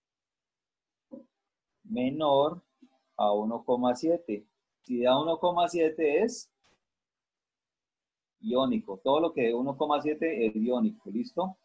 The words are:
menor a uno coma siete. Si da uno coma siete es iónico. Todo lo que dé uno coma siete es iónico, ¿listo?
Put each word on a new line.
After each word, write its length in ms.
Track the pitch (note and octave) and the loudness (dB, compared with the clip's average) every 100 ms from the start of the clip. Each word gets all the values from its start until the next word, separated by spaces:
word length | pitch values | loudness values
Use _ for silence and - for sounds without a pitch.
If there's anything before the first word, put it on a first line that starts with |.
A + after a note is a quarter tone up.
| _ _ _ _ _ _ _ _ _ _ _ - - _ _ _ _ _ | _ _ _ _ _ _ _ _ _ _ _ -20 -20 _ _ _ _ _
menor 800 | G#2+ A2+ B2+ D3 D3+ C#3 D3+ F3 - _ - _ _ - | -8 -2 -2 0 2 4 2 -2 -14 _ -20 _ _ -2
a 160 | G#2 | 0
uno 320 | G#2 G#2+ A#2 - | 2 0 -4 -2
coma 280 | B2 B2 | 0 2
siete. 540 | B2 D#3+ E3+ - G#2 - _ _ _ | 0 0 -2 -4 -8 -10 _ _ _
Si 180 | - B2 | -8 0
da 180 | B2 C3+ | 2 2
uno 180 | D#3+ D#3+ | 0 -2
coma 280 | F3+ F3 E3+ | 0 0 0
siete 560 | F3 D#3 D#3 D3+ D#3 | 2 0 0 0 2
es 260 | A#3+ - - _ _ _ _ _ _ _ _ _ _ _ _ _ _ _ _ _ _ _ | 0 -4 -16 _ _ _ _ _ _ _ _ _ _ _ _ _ _ _ _ _ _ _
iónico. 640 | A2 B2 C3 A2 - F#2+ | -2 0 2 0 -4 -4
Todo 160 | C3 D3 | 2 2
lo 140 | E3 | 2
que 80 | D#3 | 0
dé 120 | A#2 | 0
uno 240 | A#2 C3+ C#3 | 0 -2 -2
coma 240 | D3+ C#3+ | 0 0
siete 440 | D3+ D3+ D#3+ D#3 A2 | 0 -2 -2 0 0
es 100 | G#2+ | 0
iónico, 560 | A#2 B2 G#2+ - - | 0 0 0 -2 -8
¿listo? 460 | G#2+ A#2+ - F#3+ - | -6 -4 -4 -4 -8